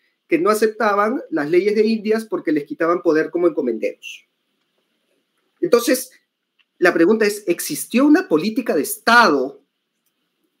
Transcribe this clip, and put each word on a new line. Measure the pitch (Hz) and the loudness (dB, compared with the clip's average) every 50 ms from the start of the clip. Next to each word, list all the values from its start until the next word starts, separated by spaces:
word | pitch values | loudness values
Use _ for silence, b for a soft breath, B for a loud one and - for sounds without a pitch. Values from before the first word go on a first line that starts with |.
| _ _ _ _ _ | _ _ _ _ _
que | - - | -2 0
no | - 180 202 | 2 2 2
aceptaban | 214 214 226 220 214 - 240 208 202 202 202 220 254 320 - - | 2 2 2 0 0 0 -2 0 2 2 0 0 -2 -4 -6 -6
las | - 156 143 147 | -4 -4 -2 0
leyes | 170 180 190 208 202 | 0 2 2 2 0
de | 220 214 | 0 0
Indias | 220 226 214 190 214 214 220 220 | 0 0 -2 -2 -2 -2 -2 -4
porque | - 185 175 - 165 | -6 -8 -6 -4 -2
les | 151 147 147 | -2 -2 -4
quitaban | - 151 - 165 165 175 185 | -6 -6 -4 -2 -2 -2 0
poder | - 170 151 156 156 156 | 0 0 0 0 0 -2
como | - 170 180 | -2 0 0
encomenderos. | 170 - 165 139 123 110 110 - - - _ - - - - _ _ _ _ _ _ _ _ _ _ _ _ _ _ _ _ _ _ _ _ _ _ _ _ _ _ _ - | 0 0 -2 -4 -4 -4 -4 -6 -8 -8 _ -20 -20 -20 -20 _ _ _ _ _ _ _ _ _ _ _ _ _ _ _ _ _ _ _ _ _ _ _ _ _ _ _ -6
Entonces, | - - - 233 - 294 262 247 - - b b b _ _ _ _ _ _ _ _ _ _ | -2 0 0 0 2 0 -2 -2 -4 -12 b b b _ _ _ _ _ _ _ _ _ _
la | - 180 175 165 | 0 0 2 4
pregunta | 165 165 175 226 220 220 | 4 2 2 2 2 0
es, | 208 202 - - | -2 -2 -4 -4
¿existió | 180 170 - - - 156 - - - - 240 285 | -4 -4 -4 -4 -10 -8 -10 -8 -4 0 2 4
una | 302 302 359 370 | 4 4 4 2
política | - 170 151 170 220 220 269 226 - 202 | 0 -2 0 0 -2 -4 -4 -4 -2 -2
de | 170 - | -2 -2
Estado | - - - - 240 226 240 226 180 147 135 127 143 - - _ _ _ _ _ _ _ _ _ _ _ _ _ _ _ _ _ _ _ _ | -4 -6 -4 0 4 4 6 6 4 2 0 -2 -4 -8 -14 _ _ _ _ _ _ _ _ _ _ _ _ _ _ _ _ _ _ _ _